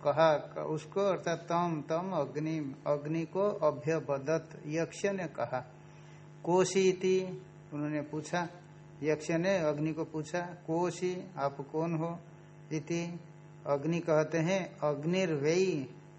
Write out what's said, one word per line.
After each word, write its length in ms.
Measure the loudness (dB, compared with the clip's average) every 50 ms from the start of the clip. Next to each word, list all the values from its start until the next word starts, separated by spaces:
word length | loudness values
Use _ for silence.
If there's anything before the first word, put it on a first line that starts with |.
| 2
कहा, 320 | 2 4 6 8 6 6
क-, 220 | 4 0 -4 -8 -6
उसको 420 | -2 -2 -2 -4 -4 -4 -2 0
अर्थात 380 | 2 2 2 0 0 -2 -2 -4
तम, 440 | -2 0 0 2 2 2 0 -4 -2 -2
तम 220 | -2 -2 -2 -2
अग्निम, 640 | -2 -2 -2 -2 -2 -4 -2 -2 -2 -2 -4 -6 -8 -6 -2
अग्नि 380 | -2 -2 0 0 -2 -2 -2 -2
को 240 | -2 -2 0 0 0
अभ्यवदत, 1120 | 0 4 2 2 2 2 -2 0 0 0 0 -2 -4 -2 0 0 0 0 0 -6 -16 -12 -8
यक्ष 380 | -4 -2 -2 -2 -2 -4 -2 -2
ने 220 | -2 -2 -2 -4
कहा। 440 | -6 -4 -4 -4 -2 -2 -6 -6 -8 -16 -20 -20 -20 -20 -20 -20 -20 -20 -20 -20 -20 -20 -8 0
कोशी 460 | 2 4 4 4 4 4 6 6 6
इति, 520 | 4 4 4 4 4 4 2 0 -6 -10 -12 -14 -18 -20 -16 -8 -6
उन्होंने 280 | -4 -2 -2 -2 -2
पूछा, 480 | -4 -4 -6 -8 -6 -2 -2 -2 -2 -4 -8 -14 -18 -20 -20 -20 -20 -20 -12 -4 0
यक्ष 280 | 0 0 0 0 0
ने 260 | 0 2 4 4 2
अग्नि 360 | 4 4 2 2 2 0 0 0
को 100 | -2 -4
पूछा, 360 | -4 -4 -6 -6 -2 -4 -4
कोशी, 840 | -4 -4 -10 -12 -4 -2 0 2 2 0 0 -2 -2 -2 -2 -4 -8 -10 -6
आप 200 | -2 -2 -2 -2 -2 -10 -4
कौन 240 | -2 -2 0 0 0
हो? 240 | 0 -2 -2 -4 -8 -10 -16 -20 -20 -20 -20 -20 -20 -12 -6
इति, 480 | -6 -6 -2 -2 -2 -2 -2 -4 -6 -10 -12 -14 -20 -20 -20 -20 -20 -12 -2
अग्नि 320 | 0 0 0 2 0 0 0
कहते 380 | 2 4 4 4 4 4 2
हैं, 400 | 2 2 4 2 2 0 -2 -6
अग्निर्वेयी, 1120 | -2 0 0 0 0 0 0 2 2 2 2 2 2 2 2 4 4 4 2 2 -2 -4 -6 -10 -18 -20 -20 -10